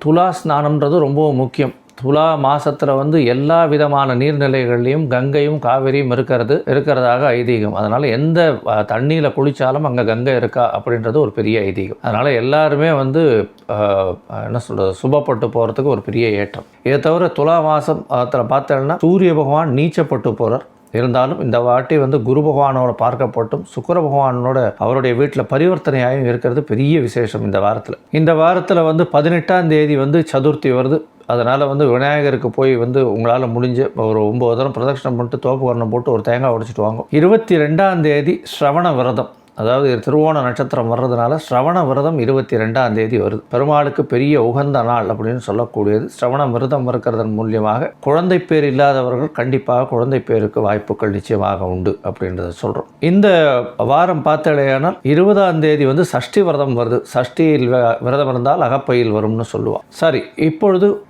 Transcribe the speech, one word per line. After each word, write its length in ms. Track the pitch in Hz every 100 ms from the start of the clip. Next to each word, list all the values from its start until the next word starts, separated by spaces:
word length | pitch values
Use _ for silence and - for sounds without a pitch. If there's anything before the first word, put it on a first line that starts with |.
| 151
துலா 280 | 170 185 180
ஸ்நானம்ன்றது 560 | 160 147 147 151 143 175
ரொம்பவும் 360 | 143 143 151 127
முக்கியம். 380 | 127 - 131 - _ -
துலா 340 | 127 151 160 156
மாசத்துல 580 | 135 147 147 143 139 135
வந்து 300 | 147 160 120
எல்லா 400 | 123 143 165 160
விதமான 500 | 147 147 139 135 123
நீர்நிலைகள்லையும் 920 | 143 147 139 131 120 120 123 151 147
கங்கையும் 520 | 123 135 147 147 151
காவிரியும் 520 | 120 131 135 139 131
இருக்கிறது, 520 | 123 127 123 120 160 -
இருக்கிறதாக 640 | 131 139 131 123 123 143
ஐதீகம். 420 | 120 120 117 104
அதனால 360 | 92 107 120 147
எந்த, 500 | 113 156 165 165 123 -
ஆ, 120 | 107
தண்ணியில 540 | 104 110 139 160 147
குளிச்சாலும் 480 | - 143 127 131 143
அங்க 220 | 160 123
கங்கை 320 | 110 110 131 123
இருக்கா 460 | 117 131 117 101
அப்படின்றது 360 | 123 120 113 151
ஒரு 140 | 120
பெரிய 280 | 117 107 110
ஐதீகம். 380 | 98 98 95 -
அதனால 300 | 120 107 139
எல்லாருமே 600 | 120 127 147 156 143 165
வந்து, 580 | 143 135 151 156 110 104 - -
ஆ, 340 | 107 104 98 95 87 - 107
என்ன 160 | 107 120
சொல்றது, 360 | - 107 95 90
சுபப்பட்டு 440 | 127 147 143 113 117
போறதுக்கு 360 | 117 113 113
ஒரு 180 | 139 113
பெரிய 280 | 104 113 113
ஏற்றம். 340 | 101 101 - - _
இதை 160 | 123 139
தவிர 260 | 156 170 175
துலா 360 | 147 147 170
மாசம், 440 | 156 151 151 160 -
ஆ, 140 | 127 123
த்துல 200 | 131 117
பார்த்தேன்னா 480 | 135 - 139 139 175
சூரிய 360 | 160 190 185
பகவான் 400 | 156 139 151 160
நீச்சப்பட்டு 640 | 127 160 175 147 127 123 110
போறார். 220 | 113 127 - _ _
இருந்தாலும் 500 | 110 123 127 131 175
இந்த 180 | 131 120
வாட்டி 380 | 123 123 - 156
வந்து 240 | 131 139
குரு 200 | 117 135
பகவானோட 540 | 151 139 139 131 123 113
பார்க்கப்பட்டும் 600 | 117 123 123 117 110 143
சுக்கிர 360 | - 123 120 175
பகவானோட 760 | 151 139 135 123 123 131 113 -
அவருடைய 380 | 107 131 127 117
வீட்டுல 300 | 143 135 113
பரிவர்த்தனையாயும் 760 | 135 175 165 - 135 123 139
இருக்கிறது 400 | 123 120 123 127
பெரிய 360 | 147 110 139 160
விசேஷம் 440 | 117 120 110 110
இந்த 160 | 107 95
வாரத்துல. 340 | 101 110 - - _
இந்த 220 | 151 160
வாரத்துல 520 | 156 160 185 180 170 160
வந்து 220 | 160 175
பதினெட்டாம் 600 | 147 156 170 - 185 165
தேதி 300 | 151 151 143
வந்து 260 | 135 165 156
சதுர்த்தி 380 | 139 143 - 139
வருது. 300 | 123 131 151 - _ -
அதனால 380 | 120 117 135 139
வந்து 220 | 139 143
விநாயகருக்கு 640 | 123 143 147 143 131 127
போய் 260 | 120 135 123
வந்து 300 | 120 135 123
உங்களால 460 | 104 117 123 123
முடிஞ்ச 420 | 117 127 120 135 -
ஒரு 320 | 110 110 107
ஒன்பது 300 | 120 123 117
தரம் 160 | 139
பிரதட்சணம் 300 | 117 127 135
பண்ணிட்டு 360 | 135 123 120 120
தோப்பு 260 | 127 131 127
கரணம் 240 | 117 113
போட்டு 220 | 123 127
ஒரு 100 | 113
தேங்காய் 300 | 113 120 131
உடைச்சிட்டு 300 | 113 113 107
வாங்க. 240 | 104 113 -
இருபத்தி 480 | 147 175 220 220 170
ரெண்டாம் 420 | 147 160 196 175
தேதி 420 | 151 147 143 180 - -
சிரவண 360 | 143 156 175 131
விரதம், 340 | 123 120 123 - _ -
அதாவது 400 | 113 131 139 120
திருவோண 360 | 127 147 156
நட்சத்திரம் 640 | 151 123 120 127 127 117 117
வர்றதுனால 440 | 127 117 117 156 -
சிரவண 380 | 123 147 180 139
விரதம் 320 | 135 151 156
இருபத்தி 380 | 117 135 - 117
ரெண்டாம் 340 | 110 123 120
தேதி 300 | 107 110 120
வருது. 200 | 98 107 -
பெருமாளுக்கு 560 | 120 143 147 143 139 135
பெரிய 380 | 123 143 147
உகந்த 380 | 117 127 143 131
நாள் 240 | 117 120 98
அப்படின்னு 340 | 110 110 123 110
சொல்லக்கூடியது. 640 | 104 117 107 104 107 120 -
சிரவண 300 | 123 135 135
விரதம் 360 | 117 127 143 123
இருக்கிறதன் 520 | 120 123 113 110 107
மூலியமாக 520 | 113 110 107 113 151 -
குழந்தை 380 | 139 156 180 180
பேர் 240 | 180 156
இல்லாதவர்கள் 680 | 143 131 143 135 123 127 151
கண்டிப்பாக 540 | 139 127 135 - 123 131
குழந்தை 340 | 117 123 131
பேருக்கு 420 | - 113 107 117
வாய்ப்புகள் 480 | 104 104 - 107 107
நிச்சயமாக 560 | 98 - 107 98 95 92
உண்டு 340 | 90 92 -
அப்படின்றத 480 | 95 98 95 90 87 87
சொல்றோம். 240 | 107 - - -
இந்த 560 | 160 190 208 175 151 127 123 -
வாரம் 480 | 113 147 185 160 151
பார்த்தடையானால் 720 | 156 160 147 139 135 160 214
இருபதாம் 580 | 135 151 196 202 190 165
தேதி 260 | 151 151 135
வந்து 200 | 147 165
சஷ்டி 380 | 123 - 202
விரதம் 340 | 180 147 139 120
வருது. 240 | 113 120 -
சஷ்டியில் 560 | 123 127 - 160 143 123
வ-, 340 | 127 117 117
விரதம் 260 | 120 139 135
இருந்தால் 320 | 123 127 151
அகப்பையில் 520 | 123 135 139 123 113
வரும்னு 300 | 107 107 113 113
சொல்லுவா. 220 | 107 110 98 -
சரி, 360 | - 165 135 - -
இப்பொழுது 680 | 156 156 208 185 202 202